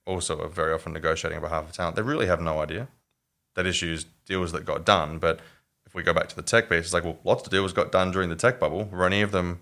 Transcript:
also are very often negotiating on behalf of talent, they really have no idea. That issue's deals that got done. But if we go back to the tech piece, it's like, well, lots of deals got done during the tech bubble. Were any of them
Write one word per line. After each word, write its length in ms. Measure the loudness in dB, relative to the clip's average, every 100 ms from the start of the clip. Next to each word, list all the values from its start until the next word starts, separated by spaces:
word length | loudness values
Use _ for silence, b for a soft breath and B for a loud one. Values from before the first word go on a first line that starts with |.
| -6
also 340 | -4 -4 -4
are 60 | -4
very 260 | -2 0
often 200 | -2 -4
negotiating 440 | -2 -2 0 -2 -4
on 40 |
behalf 240 | -4 -4 -4
of 40 |
talent, 220 | -4 -4 -2
they 60 |
really 260 | -2 0 2
have 140 | 2
no 180 | 0 -2
idea. 280 | -2 -6 -10 _ _ _ _ _ _ -2
That 100 | -2
issue's 380 | 0 -2 -4 -8 _ -4
deals 260 | -2 -2
that 140 | -4 -4
got 200 | 0 4
done. 320 | 4 2 0
But 200 | 0 0 B B _ _ _
if 80 | -2
we 80 |
go 100 | 2
back 160 | 2 0
to 60 | -6
the 60 |
tech 280 | 2 2 4
piece, 160 | 0 2
it's 80 |
like, 100 | 0
well, 160 | -2 -2
lots 200 | 0 0
of 60 | 2
deals 220 | 0 2
got 180 | 0 2
done 200 | 2 2
during 180 | 2 0
the 60 | 2
tech 240 | 2 2
bubble. 260 | 0 -2 -4
Were 200 | 0 2
any 160 | 4
of 100 | 2
them 280 | 2 0 -2